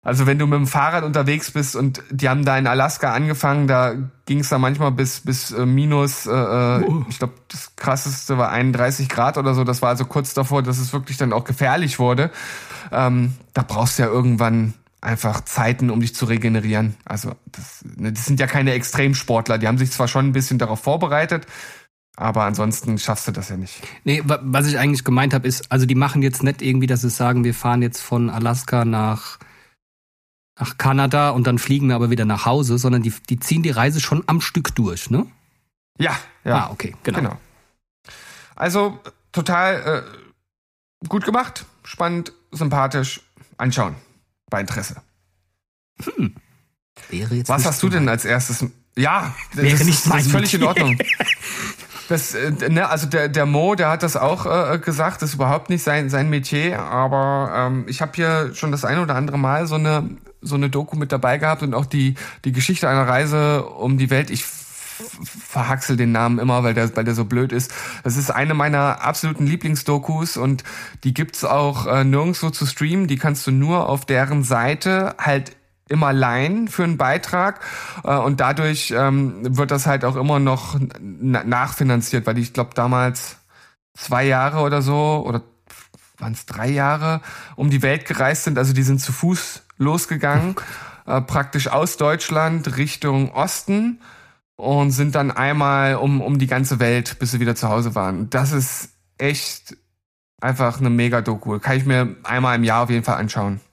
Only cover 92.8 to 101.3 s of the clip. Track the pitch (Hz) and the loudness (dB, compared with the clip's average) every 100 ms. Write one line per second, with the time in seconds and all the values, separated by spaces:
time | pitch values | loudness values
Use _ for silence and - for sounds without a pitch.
92.8 | 151 - 147 135 135 - 165 - - 202 | -4 -2 0 2 0 0 -2 -2 -2 0
93.8 | 226 233 - - - _ _ - 113 143 | 0 -4 -14 -20 -20 _ _ -8 0 2
94.8 | 143 131 143 143 139 - 135 147 139 139 | 4 2 2 2 0 0 0 2 2 4
95.8 | 135 131 139 139 107 139 131 131 131 123 | 2 2 2 2 2 2 2 2 0 2
96.8 | 120 123 120 - 120 120 117 117 113 107 | 2 2 -2 -4 -2 0 0 0 0 0
97.8 | 117 104 95 95 110 127 135 147 131 - | 0 0 -2 -2 -2 0 2 0 -2 -6
98.8 | - _ _ _ 135 143 - - - - | -12 _ _ _ -2 -2 -6 -10 -16 -20
99.8 | _ _ _ _ _ _ 127 127 120 120 | _ _ _ _ _ _ -4 0 0 2
100.8 | 131 120 120 120 110 | 2 4 2 2 0